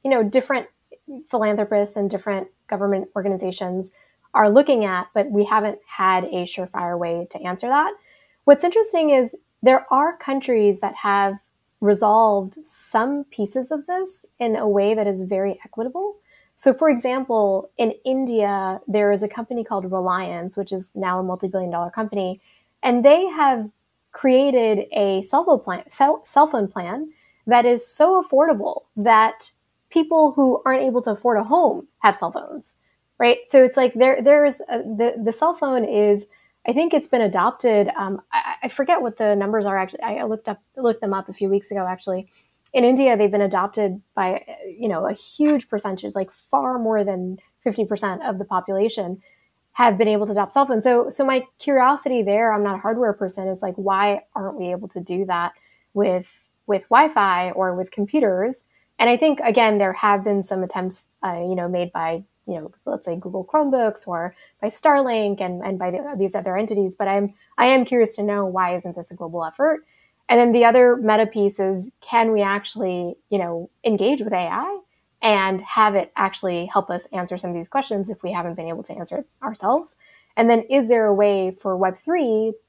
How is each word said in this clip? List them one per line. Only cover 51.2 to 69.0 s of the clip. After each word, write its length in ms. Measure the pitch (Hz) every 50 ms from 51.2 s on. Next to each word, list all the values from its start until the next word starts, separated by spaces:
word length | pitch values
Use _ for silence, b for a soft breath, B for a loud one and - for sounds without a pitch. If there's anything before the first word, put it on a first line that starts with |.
| 277
my 220 | 262 262 262 254 _ _ _
curiosity 600 | - 294 277 262 254 262 294 285 - 277 254 240
there, 300 | 202 202 202 214 233 226
I'm 120 | 214 208 202
not 120 | 202 190
a 40 | -
hardware 340 | - 214 226 240 247 214 202
person, 340 | _ 202 185 190 202 190
is 140 | 190 190 185
like, 140 | - 190 180
why 480 | - 190 196 190 190 202 208 202 202 _ _ _
aren't 240 | 202 196 196 - 254
we 120 | 180 175
able 180 | 180 180 208 190
to 100 | _ 180
do 240 | 175 - 180 185 196
that 280 | 185 180 170 175 175 - b b b b b b b _
with, 360 | 202 208 190 180 180 180 - - _ _ _ _ _ _
with 160 | - 202 190 - _
Wi-Fi 600 | 226 254 311 311 311 214 202 196 180 180 180 180
or 220 | - - 190 185 180
with 180 | 180 185 185
computers? 760 | - - 202 202 - 302 254 202 185 180 202 247 254 - - b b b b b b -
And 100 | 226 240
I 60 | 240
think, 240 | 240 311 320 277 -
again, 380 | - 233 208 240 233 220 214
there 160 | 208 202 190 185
have 320 | - - 208 202 196 196
been 180 | 214 202 196 185
some 200 | - 196 190 185
attempts, 440 | 180 - 190 185 185 185 - - _ _ _ -
uh, 160 | 190 175 170
you 160 | 175 180 185
know, 140 | 180 175 175
made 240 | 180 175 175 175 -
by 300 | 165 165 165 165 170 196 _ _ _ _
you 80 | 214 185
know, 160 | 160 156 - _ _ _
let's 200 | - - 311 -
say 100 | 180 165
Google 280 | 185 185 185 185 190 185
Chromebooks 640 | - - 311 302 277 262 254 233 214 208 - -
or 260 | 196 175 165 170 185 b b b b b _
by 80 | - 220
Starlink 720 | 220 - - 311 285 277 269 254 233 220 214 202 196 202
and, 220 | 190 180 180 175 -
and 140 | 190 196
by 140 | 185 180 180
the, 240 | 180 185 - 190 190
these 160 | 190 196 185 190
other 240 | 196 180 190 180
entities. 380 | 196 226 214 220 202 196 185 185
But 120 | _ 208
I'm, 260 | 190 196 202 202 202 b b b b b
I 80 | - 247
am 200 | 254 269 262 240
curious 300 | 247 254 240 226 220 -
to 80 | - 208
know, 220 | 208 202 202 196
why 300 | 190 180 185 185 175 180
isn't 200 | 180 - 175 170
this 160 | 180